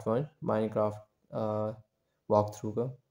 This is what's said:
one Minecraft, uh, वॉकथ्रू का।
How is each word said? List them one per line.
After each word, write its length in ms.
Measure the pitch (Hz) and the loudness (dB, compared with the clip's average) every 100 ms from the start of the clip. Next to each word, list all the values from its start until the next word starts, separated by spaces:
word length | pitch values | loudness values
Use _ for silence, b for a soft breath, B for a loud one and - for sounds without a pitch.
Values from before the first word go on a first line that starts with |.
| - | 0
one 180 | 117 151 _ | 0 -2 _
Minecraft, 540 | - 110 110 107 107 104 - _ _ | 0 0 0 0 0 -2 -16 _ _
uh, 500 | - 110 107 107 117 - _ _ _ - | -4 -2 -2 -4 -6 -16 _ _ _ 4
वॉकथ्रू 420 | 104 104 - 107 | 4 4 -2 -6
का। 260 | 110 123 131 _ | -2 -4 -6 _